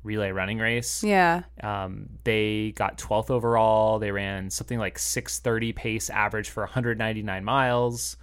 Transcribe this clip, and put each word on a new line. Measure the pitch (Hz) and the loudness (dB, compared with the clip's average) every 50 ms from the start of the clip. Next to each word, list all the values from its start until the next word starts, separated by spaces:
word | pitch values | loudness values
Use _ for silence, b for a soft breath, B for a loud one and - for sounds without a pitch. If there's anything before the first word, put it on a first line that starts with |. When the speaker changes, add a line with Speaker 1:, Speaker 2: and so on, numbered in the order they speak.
| - | -8
Speaker 1:
relay | 107 107 107 104 98 | -6 -2 -2 -2 -2
running | 92 95 92 95 107 110 | 0 -2 -2 -2 -2 0
race. | 110 113 117 120 120 - - - - | 0 0 0 0 0 -2 -4 -2 2
Speaker 2:
Yeah. | 208 202 190 180 175 170 175 175 - - - | 4 6 6 6 6 4 2 -2 -8 -14 -10
Speaker 1:
Um, | - 107 104 101 95 92 95 98 101 - - - - | -6 -4 -4 -4 -4 -6 -8 -10 -12 -14 -14 -6 -2
they | 123 110 107 107 107 107 107 107 110 107 - | 0 2 2 2 2 0 0 -2 -4 -2 -2
got | 104 - - - | -2 -2 -2 -4
twelfth | - - - 107 113 - | -6 -2 0 0 0 2
overall. | 131 123 110 117 117 113 110 110 110 110 110 110 110 107 | 0 0 2 2 4 6 6 6 6 6 6 4 4 2
They | 107 104 | 0 0
ran | 98 101 98 98 98 98 95 95 | -2 -2 -2 -2 -4 -4 -4 -6
something | 95 - - - 120 117 | -6 -6 -6 -4 -4 -2
like | 110 95 - - | -2 -4 -4 -4
six | - - - 131 120 - - - | -4 -4 -2 -4 -4 -6 -6 -4
thirty | - 127 113 113 113 113 113 | -2 0 0 0 0 -2 -4
pace | - - 117 110 110 - - | -4 -4 -4 -4 -2 -4 -2
average | - 107 104 104 110 110 104 - | 0 2 0 2 0 -2 -6 -6
for | - - 104 | -6 -6 -6
a | 95 | -4
hundred | - 127 123 120 117 107 | -2 -2 0 0 0 0
ninety-nine | 113 110 110 107 104 107 95 95 95 | 0 -2 -2 -2 -4 -4 -4 -4 -2
miles. | 104 123 139 131 127 123 123 120 120 117 120 - - - b | 0 2 2 4 4 4 2 2 2 0 -2 -6 -8 -10 b